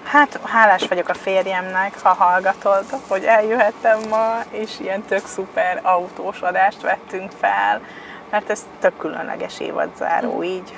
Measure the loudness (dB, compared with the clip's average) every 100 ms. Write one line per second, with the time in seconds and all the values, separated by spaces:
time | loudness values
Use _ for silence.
0 | 2 4 4 0 -2 4 6 6 2 -2
1 | -2 -4 0 0 0 -4 -2 -2 -2 2
2 | 2 6 6 4 2 0 2 2 0 -8
3 | -4 -2 4 4 4 2 2 2 2 2
4 | 2 0 0 -2 -6 -10 -10 -8 -6 -6
5 | -2 -4 -4 -10 -6 -2 -2 0 2 2
6 | 0 -8 -8 -4 -2 2 2 2 -4 -4
7 | -4 -10 -10 -4 0 2 2 0 -4 -18
8 | -18 -18 -4 -4 -2 -6 -6 -2 -2 0
9 | -8 -8 -8 -8 -8 -8 -6 -4 -4 -4
10 | -2 -2 -2 -4 -4 -6 -10